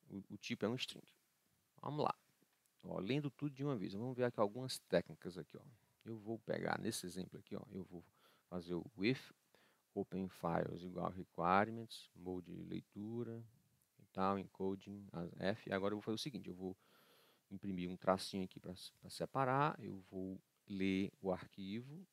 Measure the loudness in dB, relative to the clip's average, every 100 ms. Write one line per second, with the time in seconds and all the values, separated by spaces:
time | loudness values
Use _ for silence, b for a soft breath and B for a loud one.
0 | -10 -12 -10 -10 -6 0 0 0 -4 -6
1 | -16 -20 _ _ _ _ _ -10 -6 2
2 | 2 2 _ _ _ _ _ _ -6 -4
3 | 2 2 2 -2 -6 -2 0 0 -2 -2
4 | -4 2 2 6 4 4 -4 -6 _ 4
5 | 4 -8 -8 -8 -10 -12 -16 -20 _ _
6 | -10 -8 -4 -6 0 0 2 2 2 0
7 | -4 -6 -6 -8 -8 -8 -6 -8 -8 -10
8 | -14 b b b b -6 0 -2 -2 2
9 | 4 4 -2 -20 _ b b b _ -4
10 | -2 -2 -2 -2 2 2 2 -2 -6 -2
11 | -4 -4 -10 0 6 8 6 0 -8 -12
12 | -16 -12 -4 -4 -4 -10 -6 -8 -8 -10
13 | -6 -4 -4 -8 -12 -20 _ _ _ _
14 | -8 2 4 4 0 -2 0 0 -4 -12
15 | -8 -6 -6 0 2 2 0 2 2 0
16 | 0 -2 -2 -4 -8 -6 -6 -6 b b
17 | b b b b _ -6 -2 -2 -2 0
18 | 4 4 4 -2 -2 -6 -10 -10 -12 _
19 | -12 -4 -2 2 4 6 4 2 -6 -8
20 | -8 -6 -4 -6 _ _ -8 2 4 4
21 | 2 0 0 0 -2 -10 -6 -6 -6 -14
22 | -16